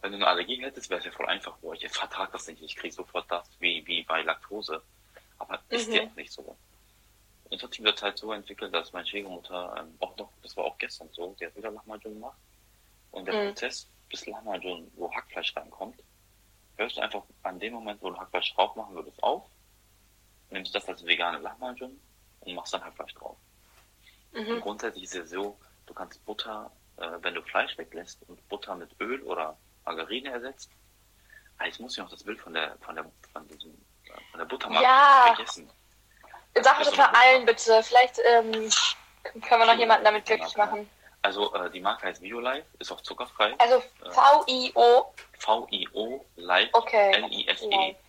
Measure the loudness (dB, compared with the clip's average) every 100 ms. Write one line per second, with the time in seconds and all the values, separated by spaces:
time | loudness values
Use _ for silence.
0 | -10 -2 0 0 -4 -8 -10 -14 -10 -10
1 | -10 -10 -8 -8 -10 -16 -16 -14 -12 -10
2 | -10 -10 -10 -12 -16 -20 -18 -14 -14 -14
3 | -12 -12 -8 -10 -10 _ -6 -6 -8 -10
4 | -4 -6 -4 -8 -10 -14 -10 -12 _ _
5 | _ -20 _ _ -14 -14 _ -8 -4 -4
6 | -4 -12 -18 -16 -20 -20 _ _ _ _
7 | _ _ _ _ _ -14 -12 -4 -4 -2
8 | -6 -8 -10 -12 -12 -14 -8 -8 -8 -12
9 | -10 -10 -12 -16 -14 -12 -12 -14 -16 _
10 | -12 -12 -20 _ -20 -10 -10 -8 -14 -14
11 | -20 -16 -16 -14 -18 -14 -16 -16 -18 -18
12 | -16 -18 -18 -20 _ _ _ _ _ _
13 | _ -16 -8 -6 -6 -8 -12 -12 -20 _
14 | _ -16 -16 -16 -10 -10 -10 -12 -16 -12
15 | -10 -10 -12 -10 -8 -10 -14 -14 -16 -16
16 | _ _ _ _ _ _ _ _ -10 -8
17 | -8 -10 -14 _ -14 -10 -12 -12 -14 -12
18 | -12 -14 -10 -8 -8 0 -2 -2 -14 -14
19 | -18 -6 -4 -4 -8 _ _ _ _ _
20 | _ _ _ _ _ -14 -8 -10 -8 -14
21 | -4 -2 -2 -6 -12 -12 -14 -14 -18 -20
22 | _ _ _ _ -16 -14 -10 -10 -12 _
23 | -18 -16 -20 -20 _ _ _ _ _ _
24 | _ _ _ -12 -8 -8 -8 -10 -12 -12
25 | -14 -14 -12 -10 -10 -12 _ _ _ -18
26 | -18 -18 -16 -12 -12 -12 -16 _ _ -16
27 | -14 -10 -10 -10 -8 -6 -6 -8 -14 -16
28 | -18 -20 _ -20 _ -16 -12 -14 -14 _
29 | -10 -10 -10 -8 -8 -10 _ _ -12 -10
30 | -10 -10 -10 -12 -12 -18 -20 _ _ _
31 | _ _ _ -20 _ _ -12 -10 -14 -14
32 | -14 -16 -14 -14 -10 -8 -8 -10 -16 -14
33 | -14 _ -20 -20 -20 -20 -20 -20 _ _
34 | _ -20 -20 -14 -10 -10 -2 4 6 8
35 | 10 10 10 6 -2 -12 -16 _ _ _
36 | _ _ -20 -20 _ 4 6 6 4 6
37 | 6 10 10 8 6 2 6 4 8 6
38 | 6 4 4 6 4 -4 0 2 0 -2
39 | -12 _ -16 -14 2 4 6 6 6 6
40 | 6 2 -2 -4 -2 -2 0 -2 -10 _
41 | _ _ -4 0 -2 -2 -6 -6 -4 -4
42 | -8 -10 -12 -8 -6 -6 -10 _ -14 -12
43 | -14 -12 -12 -2 -2 4 6 6 2 _
44 | -4 6 8 8 4 -4 -2 6 8 8
45 | 4 -12 -20 -14 -2 -2 -2 -8 -8 -8
46 | -8 -8 -14 -18 0 0 4 2 2 2
47 | 4 2 0 -8 -4 -4 -2 0 -2 -6